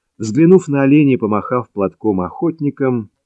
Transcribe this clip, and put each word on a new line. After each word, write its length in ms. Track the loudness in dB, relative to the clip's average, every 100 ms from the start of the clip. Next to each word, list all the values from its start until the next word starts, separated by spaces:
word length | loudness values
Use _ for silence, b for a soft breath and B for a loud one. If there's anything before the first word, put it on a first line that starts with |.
| _ -12
Взглянув 480 | -6 2 4 4 4
на 160 | 0
оленей 320 | 2 4 4 0
и 20 |
помахав 520 | -2 -4 -4 -6 -6
платком 520 | -4 -4 -4 -4 -2
охотникам, 880 | -4 -4 -6 -4 -6 -4 -4 -4 -6 _